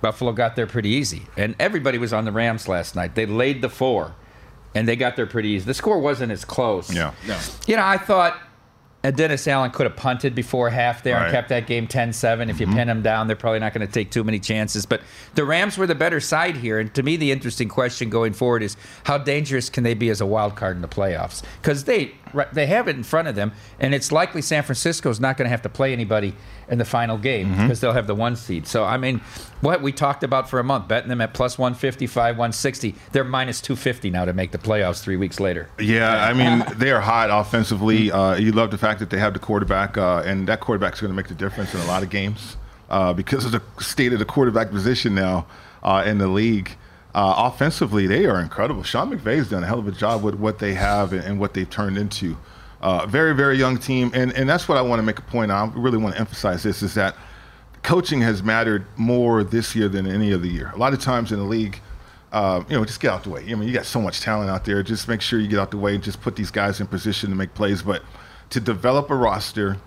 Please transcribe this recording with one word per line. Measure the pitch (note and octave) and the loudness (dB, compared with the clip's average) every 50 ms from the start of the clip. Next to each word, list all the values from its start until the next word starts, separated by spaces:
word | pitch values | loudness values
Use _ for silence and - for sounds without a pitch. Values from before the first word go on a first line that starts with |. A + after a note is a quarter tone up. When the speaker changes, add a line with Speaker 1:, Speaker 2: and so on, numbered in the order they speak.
Speaker 1:
Buffalo | - A2 A2 - B2+ A#2+ A2+ | 0 -2 -2 0 -2 -2 0
got | G#2+ A#2+ A2+ A2+ | 0 0 0 0
there | - A#2 G2+ | -2 -4 -2
pretty | - A#2+ G#2+ G2+ | -2 -2 0 2
easy, | A2 C#3 C#3+ - - - - - - | 0 0 0 -2 -6 -8 -12 -12 -4
and | - G2+ A2 A2+ - | -2 -2 -2 0 0
everybody | - F#3+ G#3+ E3+ C3 C#3 B2 A#2+ | 0 0 0 0 0 0 0 0
was | A#2+ A2 A2+ | -2 0 0
on | G#2+ A2+ | 0 0
the | A2+ | 0
Rams | G2+ A2+ A#2 A#2 A2+ A2 - - | 0 0 0 0 0 -2 -2 -2
last | F#2+ F2 E2+ - - | -2 -2 -2 -4 -4
night. | F2+ F2 F2 D#2+ | -4 -4 -2 -2
They | A2 A2+ | -2 -2
laid | G#2 G#2 A2 B2 C3+ C#3+ B2+ | 0 0 0 2 0 0 -2
the | A#2 B2+ | -4 -6
four, | - - C3 C3 B2 G2 D#2+ D2+ - - - - - - - - - - - - - | -2 -2 0 2 2 0 -2 -4 -10 -16 -20 -20 -20 -20 -20 -20 -20 -20 -20 -6 -4
and | G#2 A2+ A2+ | 0 0 0
they | A#2 | 0
got | A#2+ C3 B2 A#2+ | 2 0 -2 0
there | - A#2 | -2 -4
pretty | G2+ - A#2 G#2+ G#2 | -2 -2 -2 0 0
easy. | G#2 G2 F#2 | -2 -2 -2
The | G#2+ C3 | -4 -6
score | - - A3 G#3+ F3+ | -2 0 0 2 2
wasn't | C#3 D3 C#3+ A#2+ B2+ A#2 | 2 0 0 0 -2 -4
as | G#2+ F2+ - | -4 -6 -8
close. | - - - B2+ A2+ G#2 F#2 E2+ - F#2 | -8 -2 0 0 0 0 -2 -2 -4 -2
Speaker 2:
Yeah. | E2+ E2 D2 - - - - | -2 -2 -2 -4 -8 -8 -8
Speaker 3:
No. | G#3 F3 - - - - - | -6 -6 -6 -10 -10 -10 -2
Speaker 1:
You | - G#3+ G#3+ | 0 2 2
know, | G3 | 4
I | F#3+ G3 F#3+ | 2 2 0
thought, | F#3+ - G#3 F#3 F3 E3+ - - - - - _ _ _ _ _ _ _ _ _ - | 2 2 4 4 4 2 0 -4 -14 -20 -20 _ _ _ _ _ _ _ _ _ -2
uh, | C3+ | 0
Dennis | C3+ C3 D#3+ D#3+ D3 C3+ - D#3 | 2 4 2 2 2 0 0 0
Allen | C#3 C3+ C3 B2 | 2 2 2 0
could | B2 - C3+ A2+ | 0 0 0 0
have | - | 0
punted | - - C3+ B2 B2 - C#3 A#2+ | 0 -2 -2 -2 2 0 -2 0
before | B2 A#2+ - - B2+ B2 A#2+ | 0 -4 -2 0 2 2 2
half | A#2 B2 A#2+ A#2+ A#2 - - | 2 2 2 2 0 0 0
there | C3 B2 | 0 2
and | A#2 - | 2 2
Speaker 2:
Right. | E2+ | 2
Speaker 1:
kept | D3 B2 A#2+ - | 2 0 0 0
that | C3 A#2+ A2 - | -2 -2 0 0
game | A#2+ A#2 A2+ A2+ | -2 -2 -2 0
ten | - C3 A#2+ A#2 A2 | 0 0 0 0 -2
seven. | - - A#2 A2+ A2+ A#2+ A2+ | 0 0 0 2 2 0 -4
If | G#2+ D#2+ | -2 -2
you | A2+ F2+ | 0 2
Speaker 2:
Mm-hmm. | G2+ | 2
Speaker 1:
pin | A#2+ A#2+ A#2+ | 2 2 2
them | A2+ A2+ | 0 0
down, | G#2 A2 A2 A2 A2 A2 | 2 2 2 2 2 0
they're | A2 | -2
probably | - - A#2 A2 A2 | 0 0 0 0 2
not | A2 A2 - | 0 -2 -2
gonna | A#2 G#2+ F#2+ | -4 -6 -2
take | G#2 A#2+ G#2 F#2+ | -2 -2 -2 0
too | - B2 A2 | -2 -2 0
many | A2 A2 G2+ | 0 0 -2
chances. | F#2 - A2 A2 G#2+ G#2 - G#2+ G2+ | -2 -2 -2 0 0 -2 -2 -4 -2
But | - A#2 A2 - - - - - - - | -2 -2 -4 -4 -10 -20 -20 -20 -4 -2
the | - D3 | -2 0
Rams | C#3 D#3 E3+ F#3+ G#3 G3 F#3+ | 2 2 2 2 0 0 0
were | F#3+ F3 | 0 0
the | E3 | 2
better | C3+ D#3 E3+ E3+ D3 | 2 2 2 2 0
side | - - - D#3 E3+ F3+ E3 C3+ | -2 0 0 0 0 0 -2 -4
here, | A#2 A#2 G#2+ A2 | -4 -2 0 0
and | A2 A2 - | -2 -2 -2
to | C#3 | -2
me, | C3 C#3+ D#3+ | 0 0 0
the | E3+ D#3 C#3+ | 0 2 0
interesting | C3+ C3+ C3+ B2 A2 - B2 G#2 | 0 0 -2 -6 -4 -2 -4 -2
question | - - B2+ B2 A#2+ - B2+ A2+ | 0 0 0 0 -2 -4 -6 -2
going | G#2 A#2 A2+ A2+ G#2 | 0 0 0 0 0
forward | - B2+ B2 A#2+ A#2 | 0 0 2 2 2
is | G#2+ G2+ - - - - - - - | 0 -4 -6 -10 -16 -20 -20 -8 -4
how | - C#3+ C#3+ | -2 -2 0
dangerous | C#3 C#3 C#3 D3 D3+ C3 C3+ B2+ A#2+ - | 0 0 0 0 0 0 -2 -2 -2 -2
can | - - A#2+ | -2 0 0
they | A#2+ A#2 | 0 2
be | G#2+ A#2+ A#2 | 2 2 0
as | G#2+ G2 | 0 0
a | A2 | 0
wild | G2 G#2 A2 G#2 G#2 G#2 | 0 2 2 0 0 -2
card | - - F#2+ F#2 | -2 -4 -4 -4
in | F2 F2 | -4 -6
the | - | -6
playoffs? | - - G2 G2 F2 D#2 - - - - - - - - - | -2 -2 0 0 0 -2 -4 -6 -8 -12 -14 -14 -16 -4 0
'Cause | D#3 D3 C#3 C#3 | 0 0 0 0
they, | - B3+ G#3+ C#3+ A2+ - - - - - | 0 2 2 0 -2 -8 -18 -20 -8 -4
right, | C#3+ C#3 - - | -4 -4 -2 0
they | D#3+ D3 C3+ | 0 2 2
have | F#3 A3+ A#3+ F#3+ | 2 2 2 0
it | D3+ | -4
in | C3 A#2 | -4 -4
front | - - D#3+ E3 D#3+ | 0 0 0 0 0
of | A#2 | -2
them, | G2 G2+ G#2+ G#2 - - - - - | -2 -2 -2 -4 -8 -20 -20 -6 -2
and | - C3 C#3 | 0 0 0
it's | C#3 C3+ - | 0 0 2
likely | D3+ D#3 F3+ F#3+ - E3 | 2 2 2 2 -2 -6
San | C#3 - E3 D3+ C#3+ | -2 0 0 0 0
Francisco's | - C#3 - - E3+ E3 - - C#3+ A#2 G#2+ | 0 -2 0 0 0 -2 0 0 -2 0 2
not | B2+ C3 C3 - | 0 0 2 2
gonna | C3+ A#2+ | 2 2
have | B2 A#2 - | 2 0 -2
to | - | -4
play | - - C#3 C3+ C3 | 0 2 2 2 2
anybody | A#2+ A#2 G2 A2 G#2+ G2+ G2 G2 - - - - - - - | 0 0 2 2 2 2 0 -4 -6 -14 -18 -18 -18 -6 -2
in | B2 A#2+ | 0 0
the | A#2 | 0
final | - - A#2 A#2+ A#2 A2+ G#2+ | 2 2 2 2 2 0 0
game | G2+ C3+ C3 A2 F#2 G2+ | 0 0 0 2 2 0
Speaker 2:
Mm-hmm. | F#2+ F#2+ G#2 B2+ | 2 4 4 4
Speaker 1:
'cause | B2+ A#2 | 4 4
they'll | - B2 A2+ | 2 2 2
have | B2+ A2 | 2 2
the | G#2 G#2 | 0 0
one | G#2 A2+ A#2+ B2 | 2 2 0 0
seed. | A#2 - - F#2 E2 D#2 - | -2 -4 -4 -6 -4 -4 -2
So, | - A#2+ G#2+ | 0 0 2
I | F#2 A2+ B2+ | 2 0 0
mean, | C3 C3 B2+ A#2 - - - - - - - - | 0 0 -2 -2 -4 -8 -16 -16 -16 -16 -10 -2
what | - C#3 F3 F3+ | 0 2 2 2
we | C3+ C#3 | 0 -2
talked | C3+ - D3+ C#3+ C#3+ - - | -2 0 0 0 0 0 -2
about | C3 C3+ C3 C3 - | 0 0 0 0 0
for | - B2+ | 0 0
a | A#2+ | 2
month, | C3 C#3 B2 F#2+ - | 2 0 -2 0 0
betting | A2 A#2+ - - | -2 -2 0 -2
them | B2+ A#2+ | -2 -2
at | A2+ A2 - | -2 -4 0
plus | - C3 B2 - - | -2 -2 -2 0 0
one | C3 B2 B2 | 0 -2 0
fifty-five, | - - C3+ A#2+ - B2+ A2+ - B2 A#2 A#2 A#2+ A2+ | 0 -2 -2 -2 -2 -6 -4 0 2 2 2 2 2
one | A#2+ A#2+ | -2 -2
sixty, | G#2+ - - C#3+ B2+ - - A2 - - - - | -2 -2 -2 -4 -4 -2 -4 -6 -6 -6 -16 0
they're | - C#3 C3+ | 0 0 2
minus | B2 B2+ C3 C3 B2+ A#2 - | 2 0 -2 -2 -2 -4 -8
two | - - C3 | -4 -6 -6
fifty | A#2 - C3 A#2+ - - G2+ | -2 0 -2 -2 0 -2 -2
now | F2+ F2+ F2+ | 0 0 0
to | F2+ F2 | 0 0
make | F#2 F#2 F2 | -2 -2 -2
the | - E2+ | -4 -6
playoffs | - G#2+ G#2+ G#2+ G2 F2+ F2 - | 0 0 2 2 2 0 0 -2
three | - - F#2+ F2+ | -4 -2 -2 0
weeks | G2 F2+ - - | 0 -2 -2 -2
later. | G2 F#2+ F2 E2+ - - - - | 0 0 0 -2 -6 -10 -8 -4
Speaker 2:
Yeah, | G#2+ G#2+ A2+ A2+ A2+ A2 A2+ G#2+ G#2+ | 2 2 4 4 4 4 4 4 4
I | A2+ B2 | 4 4
mean, | C3 B2+ B2 A#2+ A#2+ A#2 - | 4 4 6 4 4 2 0
Speaker 1:
<laughs> | - G#2+ | -2 0
Speaker 2:
they | B2 C3+ | 2 4
are | C3+ A2+ | 4 4
hot | G2+ A2 A2+ A2+ A2+ G#2+ | 4 4 4 4 4 4
offensively. | G2+ G#2+ G#2 - - A#2 A2 - A#2 G2 G#2 A2 A2 A2 A2 G#2 | 4 2 2 2 2 0 2 2 0 0 2 4 4 4 4 4
Uh, | F2+ G2 G2 F#2+ F#2 | 4 4 4 4 4
you | F2+ G#2 A2 | 4 2 4
love | G#2+ A2 A#2 G#2+ | 4 4 2 2
the | G2+ G2 | 0 0
fact | - G#2+ G#2+ G2 | 0 0 0 0
that | A2 F2 | -4 -4
they | - F#2+ | 0 0
have | G#2 G#2+ G2+ | 0 0 0
the | - | -2
quarterback, | - - G#2+ G2+ G2+ F2 G2 F#2+ G2 G2 - G#2 | -4 0 0 0 2 2 2 0 0 -2 0 0
uh, | F#2+ F2+ F2+ E2+ D#2+ | 2 2 2 2 0
and | F2 G2 F#2+ F#2+ F#2+ | -2 -2 -2 0 0
that | F#2+ - | -2 -2
quarterback's | - - A#2 G2 G2 F2+ E2+ - | 0 -2 -2 0 0 -2 -2 -4
gonna | G#2+ G2+ F#2 | -6 -4 -4
make | F#2+ F#2+ - | -4 -6 -8
the | F#2 | -8
difference | D#2 F#2+ G2+ - - G2+ F2+ - | -6 -6 -6 -4 -6 -8 -6 -6
in | F#2+ | -6
a | E2+ | -2
lot | F2 F2+ F#2+ G2 | -2 -2 -2 -2
of | F#2 | -2
games, | F#2 G2+ F#2+ G2+ G#2+ G#2 - - - - - - - - - - | -2 -2 -2 -2 -4 -6 -10 -12 -14 -14 -14 -16 -20 -20 -8 -2
uh, | - F#2+ F#2+ F2+ F2+ | 0 2 2 2 2
because | F2 F#2+ - - C3+ A2+ | 0 -2 -2 -2 -2 0
of | A#2+ | 0
the | A2+ A2+ - - - - | -2 -2 -4 -6 -14 -12
state | - - - - C3 B2 B2 | -10 -8 0 0 2 2 2
of | G#2+ | 0
the | G#2+ | -2
quarterback | - - D3 C3+ B2 G#2 A2+ A2+ G2+ | 0 2 2 2 4 4 2 0 0
position | G2+ G2+ F#2+ A#2 B2+ A#2+ - A#2+ G2+ | -2 0 0 2 0 2 0 0 2
now, | F#2+ F#2+ F#2 F#2 F2+ D#2+ - - - - - - - | 2 2 2 0 0 -2 -6 -14 -20 -20 -20 -20 -6
uh, | - - F#2+ G2 E2+ | -2 0 2 2 2
in | G2+ G#2+ G2+ | 2 2 2
the | G2 F#2+ | 2 2
league. | F#2 G2+ A2 A#2 A2+ G#2 F#2 - - - - - - - - - - | 2 2 2 2 2 0 -2 -4 -10 -16 -20 -20 -20 -20 -20 -6 0
Uh, | - G2+ F#2+ F#2+ - A2+ B2+ | 2 4 4 4 4 2 0
offensively, | - - C3+ D3+ E3 - D#3+ B2 G#2 G#2+ G2 | 2 2 0 0 2 0 0 2 2 2 4
they | F#2 G2 C#3 G3+ F3+ | 4 4 4 4 4
are | G#2+ F2+ | 4 2
incredible. | E2+ F#2 - - G#2 B2 - F#2+ F#2 | 0 -2 -2 -2 -2 0 0 -4 -6
Sean | - - A#2 D#3 B3+ | -4 -2 -2 -2 -2
McVay's | C#4 F#3 - G#2+ A#2 D#3 C#3 F#2+ | -4 -4 -2 0 0 0 0 0
done | G#2 F#2 F2 | -2 -4 -2
a | |
hell | F2+ A2 B2 | -2 -2 -2
of | G#2+ G2+ | -2 -4
a | |
job | F#2 E2 G#2 G#2+ A#2 A2 | -4 -2 0 0 0 0
with | G2+ G#2+ G2+ | 0 -2 -2
what | G2+ G#2 G#2+ G#2 - | 0 -2 -2 -2 0
they | G#2+ G2+ F#2+ | -2 -2 0
have | F#2 G2 G2+ G#2 G#2 G2+ F#2+ F#2+ | 0 2 2 2 2 0 0 -2
and, | F#2+ E2 | -4 -2
and | F#2 G2+ - | -2 -2 -2
what | G2+ G2 - | -2 -2 -2
they've | - F#2 - | -4 -4 -4
turned | - - G#2 G2 F#2+ G2 | -4 -4 -4 -2 -2 -2
into. | G#2 G2+ - - G2+ F2 E2 - - - - - - - - - | -2 -4 -4 -4 -4 -4 -6 -6 -10 -20 -20 -20 -20 -20 -16 -4
Uh, | - F#2+ F#2 F2 D#2 G2 | -2 0 0 0 0 0
very, | G2+ C#3 D#3+ D#3+ D3+ | 2 2 4 4 4
very | C3 C#3 C#3 C3+ C3 | 4 4 4 4 4
young | C3 B2+ B2+ B2 | 4 2 2 0
team, | - - C3 B2+ B2 B2 - | -2 -2 0 0 0 0 2
and, | C3 B2+ B2+ - | 0 0 0 0
and | C3 C3 C3 | 0 2 2
that's | D#3 F3 - - | 2 0 2 2
what | D#3+ C3+ | 2 2
I | |
wanna | C3 B2 A#2+ A2+ A2 | 4 2 2 2 2
make | A2 G#2+ - | 0 -2 -2
a | - | -6
point | - - A#2+ A2+ G#2 | -4 -2 0 2 2
on. | G2 G2+ G#2 A2 - | 2 2 0 0 -2
I | A#2 | 0
really | A#2+ B2+ A#2+ A2+ | 0 2 2 2
wanna | A2 G#2 E2+ | 2 0 0
emphasize | F2 A2 G#2 - - - G#2 F2+ F2 - | -2 -4 -4 -4 -2 -2 -2 -2 0 0
this: | A2 F#2 - | -2 -2 0
is | G#2 F#2+ - | -2 -2 0
that | A2 G2 F#2+ - - - - - - - - - - - - - - | 0 0 0 0 -4 -18 -20 -20 -20 -20 -20 -20 -20 -20 -20 -20 -10
coaching | - - E3+ F3+ F3 - D#3 C3+ | -2 2 2 2 2 2 2 2
has | A#2 A2+ A2 G2 F#2 | 4 2 2 0 0
mattered | A2 A2 A2+ A#2 A2+ G#2+ G2+ F#2+ - - - | 2 2 2 2 2 2 0 -2 -6 -4 -2
more | A2+ A#2 B2 B2 A#2+ A#2 A#2 A2 G#2 | 2 2 4 4 4 4 4 4 2
this | G2 G#2+ A#2 A2 - - | 2 0 -2 -2 0 0
year | A2+ G#2+ G2+ | 0 0 2
than | F#2+ G2 F#2+ F#2+ | 2 0 -2 0
any | F#2+ G#2 G#2+ G#2 G2 | 0 0 2 2 2
other | F2+ F2 F2+ | 0 0 -2
year. | E2+ D#2+ C2+ - - | -4 -4 -6 -8 -4
A | F#2+ | 0
lot | A#2 C3+ C#3 | 0 0 0
of | C3 | 0
times | - C#3 B2+ A#2+ A#2 G#2 | 0 0 0 0 0 -2
in | A2 G2+ | -4 -4
the | G2 | -2
league, | G2 A2 A2+ A2 G#2 G2+ - - - - - - - - - - _ | -2 0 0 0 -2 -4 -10 -14 -16 -16 -16 -16 -20 -20 -20 -20 _
uh, | - G#2+ G2+ F#2+ F#2 F2+ F2 - | -2 0 2 2 2 0 -2 -2
you | D3+ B2+ | 0 0
know, | A2 | 0
just | G#2+ A2 - | -2 -4 -2
get | - B2+ | 0 0
out | G2 F#2 - | 0 0 -4
the | G#2 | -8
way. | F2 C#2 D2 F#2+ | -10 -8 -8 -6
I | A#2 | -4
mean, | G#2+ G#2 A#2 | -4 -2 -2
you | B2 | -2
got | A2+ - | -2 -4
so | - - B2+ | -2 -2 -2
much | G#2+ F#2 F2 - | -2 -2 -4 -4
talent | - - A2 G#2+ G#2 G2 | -2 -2 0 0 0 -2
out | F#2+ F#2+ - | -2 -4 -2
there. | A2 G2+ G2+ G2 | 0 0 0 0
Just | F#2+ A2+ G2+ - - | 0 -2 -4 -2 -4
make | A#2 G#2+ | -4 -4
sure | - - - A2+ | -2 -2 0 0
you | G#2+ G2+ | 0 2
get | G#2+ G2+ | 0 0
out | G2 F#2+ | 0 -2
the | - G#2 | -2 -2
way | G2 G2+ G2+ | 0 0 0
and | G2+ - | 0 -4
just | G#2 G2+ - | -6 -10 -6
put | - B2 G2 | -6 -6 -4
these | - G#2+ F2 | -4 -6 -4
guys | - G#2+ G2+ G2+ G2 - | -2 0 0 0 0 -2
in | G#2 - | -4 -4
position | - F#2 - G#2+ G2+ - - G#2 | -6 -4 -2 -2 -4 -2 -2 -4
to | F#2+ | -2
make | F#2+ F#2+ F2+ - | -2 -4 -6 -4
plays. | - A2 G2 G2+ F#2 | -2 0 0 0 -2
But | - G2 G2 E2+ - - - - - - - - - - | -2 -2 -4 -4 -4 -12 -20 -20 -20 -20 -20 -20 -18 -6
to | - C3 | -6 -4
develop | A2 A#2+ A2 F2+ E2 B2 C3 C#3+ C#3 - | -2 -2 -2 0 2 2 2 2 2 0
a | D3+ | 0
roster | C3+ B2 A2 G2 F#2+ - - - G#2+ G#2 G2 G2 G2 - | 2 2 2 2 0 -4 -6 -4 -2 0 0 -2 -4 -8